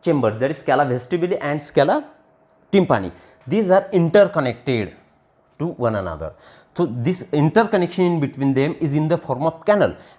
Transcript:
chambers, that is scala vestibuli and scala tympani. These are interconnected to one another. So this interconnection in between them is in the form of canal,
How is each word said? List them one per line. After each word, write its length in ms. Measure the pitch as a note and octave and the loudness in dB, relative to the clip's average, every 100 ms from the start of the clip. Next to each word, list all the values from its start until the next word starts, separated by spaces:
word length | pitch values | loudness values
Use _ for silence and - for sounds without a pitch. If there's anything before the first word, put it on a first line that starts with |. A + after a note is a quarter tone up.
chambers, 360 | E3+ D3 A2 A2 | -2 0 0 0
that 120 | C#3 | -4
is 60 | D#3+ | -4
scala 280 | - C3+ C#3 | 0 0 2
vestibuli 520 | B2 - F3 F3 F#3+ | -2 -4 -4 -2 -4
and 220 | C#3+ D3 | -4 -6
scala 480 | - D3+ D3 D4+ - - _ _ _ _ _ | -2 0 2 0 -4 -16 _ _ _ _ _
tympani. 400 | G3 D3 A2+ F2+ - - _ B2+ | 2 4 0 -2 -10 -20 _ -4
These 240 | G3+ F#3 | -2 2
are 160 | F#3+ F#3+ | 2 2
interconnected 1000 | F#3 E3 G3+ G3 D#3+ C3 A2+ - A#2 F#2+ - _ _ _ _ _ - | 2 4 4 4 2 -4 -4 -2 -2 -2 -10 _ _ _ _ _ -8
to 100 | E3+ | -8
one 280 | - A#2+ G#2+ | -2 -2 -2
another. 380 | F2+ D#2 D#2 - - - _ - | -4 -8 -12 -14 -20 -20 _ -4
So 100 | D3+ | -2
this 420 | B2 C3 F3+ - | -2 -4 -4 -2
interconnection 760 | D3 D#3 A3 G#3+ F#3+ E3+ F#3 F3+ | 0 2 2 2 0 0 0 0
in 140 | E3 | 0
between 340 | C3+ B2+ C3+ | -4 -2 0
them 220 | C3+ D3 - | 2 0 -2
is 160 | C#3 D3+ | -2 0
in 120 | D#3 | 0
the 100 | E3 | -2
form 260 | - B2+ | -2 -4
of 220 | D#3+ D#3+ - | -4 -2 0
canal, 300 | G#3 G2+ - - | 2 0 -2 -18